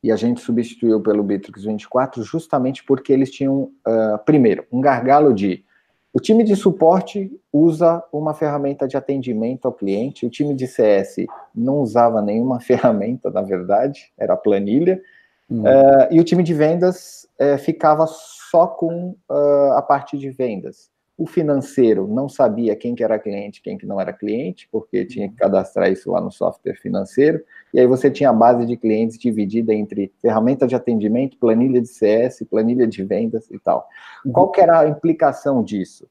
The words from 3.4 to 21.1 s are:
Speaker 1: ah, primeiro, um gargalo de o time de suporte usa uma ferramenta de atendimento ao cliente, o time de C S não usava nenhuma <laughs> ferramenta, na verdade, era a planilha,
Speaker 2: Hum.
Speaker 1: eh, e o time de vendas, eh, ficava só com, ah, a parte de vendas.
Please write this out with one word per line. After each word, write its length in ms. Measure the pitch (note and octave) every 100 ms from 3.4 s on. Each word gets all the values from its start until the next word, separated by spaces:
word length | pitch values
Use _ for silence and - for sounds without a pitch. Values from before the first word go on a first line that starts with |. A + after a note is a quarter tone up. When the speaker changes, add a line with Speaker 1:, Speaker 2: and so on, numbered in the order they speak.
| C3+ C#3 C3 _
Speaker 1:
ah, 380 | A2+ A2+ A2 G#2+
primeiro, 420 | - D3+ A#2 F2+ -
um 80 | B2
gargalo 540 | C#3 B2+ B2+ C#3+ D3
de 320 | G#2+ G2+ F2+ _ _ _ _ _
o 60 | -
time 260 | - A3 A3
de 100 | G3
suporte 760 | G3 - D#3+ F#3 F#3 G#3 G3 C#4+ _
usa 500 | D3 E3 D#3+ E3+ E3+ -
uma 240 | D3+ D#3
ferramenta 540 | C#3+ D3+ C#3+ C#3 C#3 C3+
de 80 | C#3
atendimento 680 | C3+ C#3 B2 A2 A2+ C3 B2+
ao 80 |
cliente, 520 | A#2 G2 G2+ C3 - B2
o 40 |
time 240 | - D3
de 120 | C3+ B2+
C 160 | -
S 460 | G#2+ G2+ F#2+ - F#2 - -
não 260 | A2+ B2 C#3+
usava 400 | A#2+ A#2 A#2 A2
nenhuma 380 | G#2 A2 B2+ B2
<laughs> 20 |
ferramenta, 680 | - B2 B2 G#2+ G#2 B2+ G#2
na 120 | G2
verdade, 720 | F#2+ F#2 F2+ G2+ C3+ C#3 _ _
era 160 | G#2
a 40 | F2+
planilha, 640 | G#2+ G2 G2+ B2+ F3 F#3 - _ _ _ _
Speaker 2:
Hum. 140 | A#2
Speaker 1:
eh, 440 | G#2+ C3+ C3+ C3+ C3
e 100 | E3
o 40 |
time 180 | E3+ F3
de 140 | E3+ D#3
vendas, 760 | D3+ F3 F3+ F3+ - - _ _
eh, 180 | C#3 C#3
ficava 520 | C#3 D#3 D#3 D3+ D#3+
só 580 | - - - - E3 F3
com, 500 | - E3 E3+ F3+ - _
ah, 460 | C#3+ C#3+ C#3+ C#3 B2+
a 40 |
parte 340 | - C#3 C3+ C#3+
de 140 | C3+
vendas. 580 | C3 B2+ G2 C2 - _ _ _